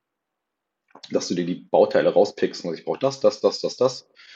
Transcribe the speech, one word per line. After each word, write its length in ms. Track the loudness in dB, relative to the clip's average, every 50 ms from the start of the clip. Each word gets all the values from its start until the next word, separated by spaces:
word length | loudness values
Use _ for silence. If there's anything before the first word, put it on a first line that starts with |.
| _ _ _ _ _ _ _ _ _ _ _ _ _ _ _ _ _ _ _ -20 -18 -14
dass 180 | -12 -12 -8 -8
du 60 | -6
dir 120 | -6 -4
die 80 | -6 -6
Bauteile 560 | -10 -10 _ 2 4 4 4 4 2 2 4 4
rauspickst 520 | 4 4 2 2 -4 -4 -4 -4 -4 -8
und 60 | -8
sagst, 100 | -8 -8
„Ich 60 | -6
brauch 100 | -6 -6 -2
das, 220 | -2 -4 -4 2
das, 200 | 2 2 2 4
das, 200 | 0 0 0 0
das, 160 | -6 -6 -2
das“, 320 | 0 0 0 0 -2 -16 _ _ _ -20 -20 -20